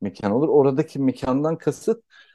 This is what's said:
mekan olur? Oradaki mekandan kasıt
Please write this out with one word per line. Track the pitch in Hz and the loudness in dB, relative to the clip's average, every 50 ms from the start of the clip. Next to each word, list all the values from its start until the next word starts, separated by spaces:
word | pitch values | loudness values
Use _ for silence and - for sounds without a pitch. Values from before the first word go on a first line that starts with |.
mekan | - 101 - - - 101 101 | -10 -10 -8 -4 -4 -2 0
olur? | 123 151 156 | 0 2 4
Oradaki | 123 147 135 139 135 135 156 151 - 143 | 4 4 4 4 2 0 -2 -4 -2 -2
mekandan | 139 131 127 - - 127 127 135 147 156 160 156 | -2 -2 -2 -2 -2 -2 -2 0 0 -2 -2 -2
kasıt | - 156 139 - - - 220 226 _ _ _ - - _ _ | -4 -4 -4 -4 -2 -2 -4 -4 _ _ _ -20 -20 _ _